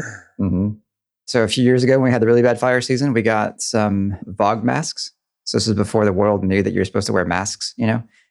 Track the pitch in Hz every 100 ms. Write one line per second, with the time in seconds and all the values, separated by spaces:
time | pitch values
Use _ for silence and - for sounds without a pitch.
0 | 151 - - - 98 90 104 107 _ _
1 | _ _ - 120 107 127 123 127 123 135
2 | 131 123 110 120 120 117 127 127 120 127
3 | 143 113 110 110 104 - - 113 107 101
4 | 98 95 - 95 104 110 117 131 160 -
5 | - - _ _ - 113 107 107 104 110
6 | 104 92 104 101 95 95 98 92 95 107
7 | 101 101 87 87 101 - - - 110 113
8 | - _ _